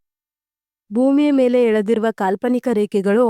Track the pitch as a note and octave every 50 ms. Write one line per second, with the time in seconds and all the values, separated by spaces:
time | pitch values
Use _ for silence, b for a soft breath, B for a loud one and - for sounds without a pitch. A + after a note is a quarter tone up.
0 | _ _ _ _ _ _ _ _ _ _ _ _ _ _ _ _ _ - G#3 A#3
1 | B3+ C4+ C#4 C#4+ D4 D4 C#4 C4+ B3+ B3 B3 B3 A#3+ A3+ G#3+ G#3+ G#3 G#3 A#3 A3
2 | G#3+ A3+ A3 - G#3 F#3+ G3 G3+ - A#3+ B3+ B3 - C4 A#3 G#3 G#3 G3+ - G3+
3 | F#3 G3+ G3+ A#3 B3